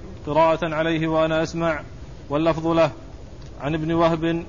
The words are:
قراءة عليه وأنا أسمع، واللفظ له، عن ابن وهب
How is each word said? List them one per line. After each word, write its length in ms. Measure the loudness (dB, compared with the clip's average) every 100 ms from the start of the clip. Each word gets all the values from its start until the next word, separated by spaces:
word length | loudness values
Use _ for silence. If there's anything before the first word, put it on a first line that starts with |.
| -12 -10 0
قراءة 480 | 4 4 4 0
عليه 340 | 0 0 2 2
وأنا 340 | 2 2 2
أسمع، 380 | 0 0 0 -2 -6 -14 -16 -14 -4
واللفظ 360 | 0 2 2 2
له، 240 | 4 2 0 -14 -16 -16 -16 -16 -8
عن 140 | -4
ابن 180 | -2 0
وهب 500 | 2 4 2 0 -2